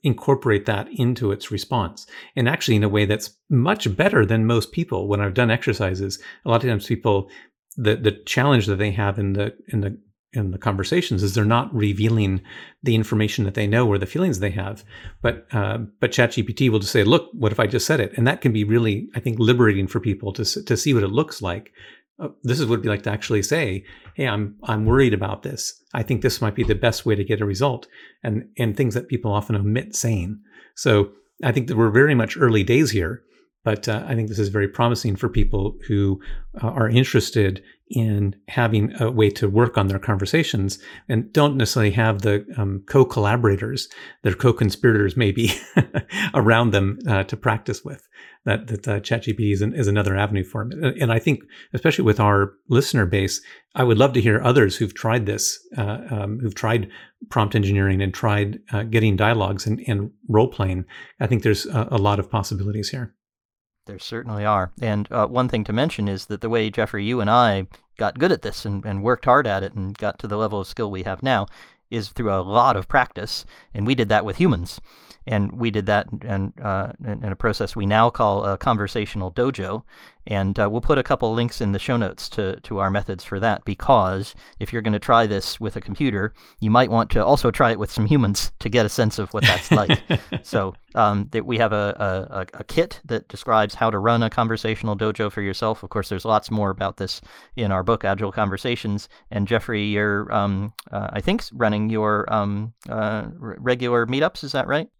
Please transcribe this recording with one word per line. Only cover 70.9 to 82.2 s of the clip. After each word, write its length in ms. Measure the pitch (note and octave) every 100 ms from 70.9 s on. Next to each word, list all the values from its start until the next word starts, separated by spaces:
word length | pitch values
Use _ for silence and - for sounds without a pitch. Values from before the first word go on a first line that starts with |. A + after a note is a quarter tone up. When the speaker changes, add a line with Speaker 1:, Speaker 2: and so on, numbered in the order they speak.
Speaker 2:
we 120 | F#2+
have 200 | F#2+ F#2+
now 240 | C3 A#2+ G2 - - _ _
is 200 | A#2 G2
through 220 | - A2
a 80 | G2
lot 360 | F#2 G#2+ B2+ G#2
of 120 | -
practice, 560 | C#3 B2 - G#2 - - - _
and 120 | G#2+ G#2
we 80 |
did 140 | C3 G#2+
that 160 | G#2+
with 120 | G#2 F#2+
humans. 440 | F3 G2 E2+ - - - - - -
And 260 | G#2+ G2
we 180 | A2+ A#2
did 160 | G#2 G2
that 200 | G#2 - E2
in, 300 | - G2 G2 -
uh, 300 | G#2+ F#2+ G2 -
in, 200 | B2+ G#2
in 80 | G#2+
a 40 | F#2+
process 400 | A2 G#2 G2+ A2+
we 80 |
now 260 | G2+ G#2+ A#2
call 340 | - A2 G2+
a 120 | G2+ G2
conversational 720 | - A2 G2+ A#2 G#2+ G#2 F#2
dojo. 520 | F2+ B2+ B2+ F#2+ A2 - - - _ -
And, 320 | G2+ G2 G2+
uh, 100 | G#2
we'll 100 | A2+
put 180 | - C#3+
a 40 |
couple 300 | - - A2+
links 260 | A#2 A#2 -
in 120 | G#2
the 60 | G2
show 180 | - B2+
notes 320 | G2+ -